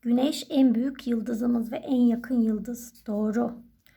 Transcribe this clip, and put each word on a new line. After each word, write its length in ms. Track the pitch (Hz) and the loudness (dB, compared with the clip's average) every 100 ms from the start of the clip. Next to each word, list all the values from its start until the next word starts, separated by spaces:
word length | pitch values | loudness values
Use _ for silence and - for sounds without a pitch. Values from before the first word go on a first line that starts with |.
Güneş 440 | 240 240 269 294 - | 2 2 2 -2 -4
en 240 | 285 262 | 4 4
büyük 320 | 226 262 - - | 4 0 -4 -4
yıldızımız 680 | 233 208 226 240 240 220 | -4 -2 -2 0 0 -2
ve 40 | - | -8
en 240 | - 254 | -2 2
yakın 400 | 240 233 240 254 | 4 2 -2 0
yıldız. 680 | 226 214 208 240 - - - | 2 0 -4 -10 -12 -18 -6
Doğru. 560 | 208 214 214 233 - - _ _ | -2 0 0 -2 -6 -20 _ _